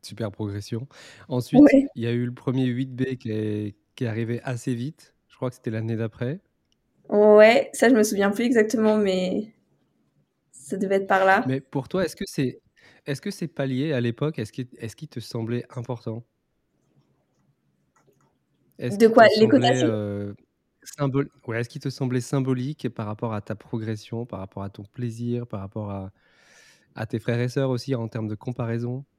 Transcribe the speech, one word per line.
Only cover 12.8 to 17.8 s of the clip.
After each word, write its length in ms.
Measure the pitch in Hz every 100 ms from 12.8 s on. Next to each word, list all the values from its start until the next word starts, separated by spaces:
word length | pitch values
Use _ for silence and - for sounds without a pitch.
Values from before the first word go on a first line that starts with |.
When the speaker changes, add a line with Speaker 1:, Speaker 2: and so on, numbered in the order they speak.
| _ _ -
Speaker 1:
est-ce 160 | 139
que 100 | -
ces 160 | - 175
paliers, 460 | - 135 127 151
à 80 | 135
l'époque, 380 | 120 113 143 160
est-ce 120 | 110
qu'il, 160 | - 127 -
est-ce 180 | 113 -
qu'il 120 | 151
te 120 | -
semblait 460 | - 120 113 120 - -
important ? 480 | 117 120 - 113 - _ _ _ _ _ _ _ _ _ _ _ _ _ _ _